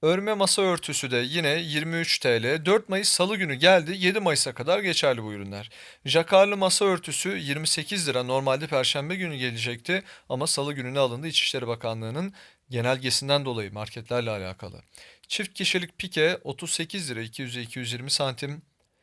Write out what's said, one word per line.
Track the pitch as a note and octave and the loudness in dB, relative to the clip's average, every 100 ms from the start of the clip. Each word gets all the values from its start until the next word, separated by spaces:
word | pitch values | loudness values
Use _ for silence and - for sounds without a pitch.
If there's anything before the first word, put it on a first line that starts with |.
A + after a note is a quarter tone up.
Örme | D#3 F3+ G3+ | 2 2 0
masa | G#3+ G3 - | 0 2 4
örtüsü | F#3+ E3+ - C#3+ C3+ | 4 2 -2 -4 -2
de | B2 | 0
yine | B2 D#3+ D#3 | 0 0 0
yirmi | D#3 E3+ D3 D#3+ E3 | 0 -2 -4 -2 -2
üç | E3 - | 0 0
T | C3+ A#2 | 2 2
L. | A2+ D#3 | 2 0
Dört | D#3 G#3 G#3+ | 4 2 2
Mayıs | F#3+ G3+ | -2 2
Salı | - F3+ G#3 | 2 2 0
günü | F3+ | -2
geldi. | C3+ E3 F#3 D#3 F#3+ | 4 8 8 6 0
Yedi | F#3 G3+ | 2 2
Mayıs'a | F#3+ C#3+ - | 2 2 0
kadar | A#2+ B2+ F#3+ | -2 0 0
geçerli | G3 E3 D3 B2 | 2 2 2 2
bu | G#2+ | -2
ürünler. | G#2 G2 G2+ G#2+ - - - | -8 -8 -10 -12 -18 -20 -14
Jakarlı | C#3 D3 E3 F#3+ G3+ G3+ | 0 2 6 6 6 4
masa | F#3+ - | 2 4
örtüsü | G3+ F3+ - D3+ F#3 | 4 2 -2 -4 -2
yirmi | G3 D3+ C#3+ D#3 | -4 -4 -2 0
sekiz | - D3+ G3+ D#3+ | -2 -2 -2 0
lira. | B2 | 0
Normalde | B2 C3 C3+ C3+ D3+ | 0 0 2 0 0
Perşembe | C#3+ B2+ D3 C#3+ F#3 | 0 2 0 -4 -4
günü | F3+ C#3+ | -4 -4
gelecekti | B2+ A#2 A#2+ A#2 A#2 F#3 F#3+ - _ | -4 -4 -6 -6 -2 -4 -4 -20 _
ama | B2+ D#3 | -4 -2
Salı | - C#3 | -2 -2
gününe | C#3+ B2+ C3+ | -4 -4 0
alındı | C3 A#2+ D#3+ | 0 0 -2
İçişleri | D3+ - C3+ B2 | 0 0 -2 -2
Bakanlığı'nın | A#2 A#2 A2+ A2 B2+ F#3 G3 - _ _ | -4 -4 -4 -6 -4 -6 -8 -20 _ _
genelgesinden | B2 A#2+ B2+ C3 - C#3 C#3+ | -2 2 2 0 -2 2 0
dolayı | C#3 A#2 G2+ | 0 -4 -4
marketlerle | G2 G#2+ - A#2 B2 A#2 | -8 -10 -10 -4 -2 -2
alakalı. | G#2+ F#2 F#2 G2+ - - - - - _ | -4 -6 -10 -14 -16 -20 -20 -20 -20 _
Çift | - G3+ | -6 -6
kişilik | - F#3+ F#3 F3 _ | -4 -2 0 -4 _
pike | F#3 - D#3 F3+ | -8 2 2 2
otuz | - C3 E3+ | -6 -8 -4
sekiz | - E3 G3+ D#3 | -4 -4 -6 -6
lira, | A2+ | -6
iki | A2+ - | -8 -8
yüze | C3 A#2+ | -8 -8
iki | A#2 C3 | -10 -8
yüz | A#2+ | -6
yirmi | B2 B2+ | -6 -2
santim. | - C#3 B2 C#3 D3 - _ _ _ | 0 0 -4 -8 -10 -16 _ _ _